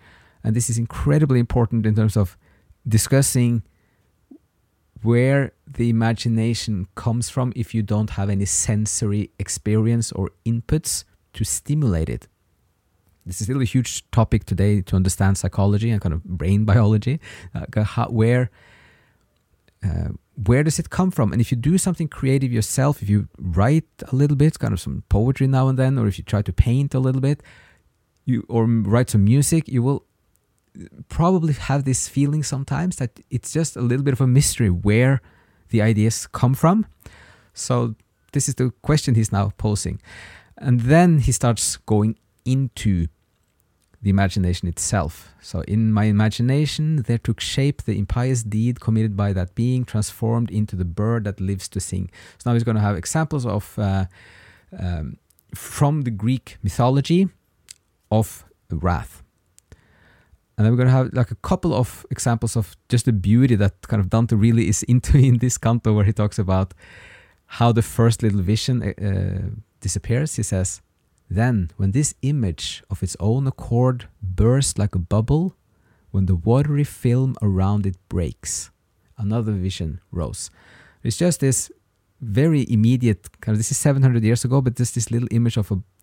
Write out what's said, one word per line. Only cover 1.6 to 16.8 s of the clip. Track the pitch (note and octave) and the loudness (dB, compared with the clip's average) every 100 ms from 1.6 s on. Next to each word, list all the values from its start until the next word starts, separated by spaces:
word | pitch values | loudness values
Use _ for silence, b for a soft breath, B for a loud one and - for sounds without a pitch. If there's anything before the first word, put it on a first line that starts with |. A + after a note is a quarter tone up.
| A2 A#2 G#2+ | 0 0 0
in | |
terms | G#2+ A2 G#2+ | 2 2 2
of | F#2+ - b b b b - | 0 -4 b b b b 0
discussing | G#2+ - C3+ C3+ C3 A#2+ A#2 - _ _ _ _ _ _ - _ _ _ _ _ - | 0 4 2 2 2 2 0 -4 _ _ _ _ _ _ -20 _ _ _ _ _ -6
where | A2 A#2+ C3 C#3 C3+ - - | 0 2 4 2 0 -6 -14
the | C#3 A#2+ | -4 0
imagination | A2+ A2+ A2+ A#2+ A2+ A2+ A2+ - G2+ F#2 - | 2 0 0 0 0 0 -2 -4 -6 -6 -6
comes | - A#2+ A#2 | -4 -2 -4
from | - B2 | -4 -4
if | B2 A2+ A2+ | -4 -4 -4
you | |
don't | G#2 G#2+ G#2+ | -2 -2 -2
have | - G2+ | -2 -2
any | G2 G2+ | -2 -2
sensory | - - G#2+ G#2+ - G#2+ G#2 G2+ - | -2 -2 -2 -2 -2 -2 -2 -4 -8
experience | - - G#2+ G#2+ A2 A#2 A2+ | -10 -8 -2 0 2 0 -2
or | - F#2+ - - | -4 -6 -6 -4
inputs | A#2 - D#3 - - - _ _ | -4 -2 -4 -2 -8 -10 _ _
to | - | -8
stimulate | G#2+ - - D3 C3+ E2+ D#2+ | -6 -6 -4 0 0 0 -2
it. | A#1 - _ _ _ _ _ _ _ _ _ - | -6 -10 _ _ _ _ _ _ _ _ _ -14
This | F#2 | -8
is | G#2 | -4
still | C#3 | -2
a | A#2+ | 0
huge | C3 A#2+ - - | 0 -2 -6 -4
topic | - A2+ A2 - | 0 2 0 -2
today | F2+ G2+ G#2 | 0 0 0
to | F2+ F#2+ | 0 0
understand | F#2 - F#2+ G2 | 0 0 0 0
psychology | E2+ - G2+ G2+ A#2 | -2 -2 0 0 0
and | G#2+ | -2
kind | F#2 | -2
of | D#2+ | -4
brain | F#2 F2+ E2+ G2+ G#2+ | -6 -6 0 2 4
biology. | G#2 | 4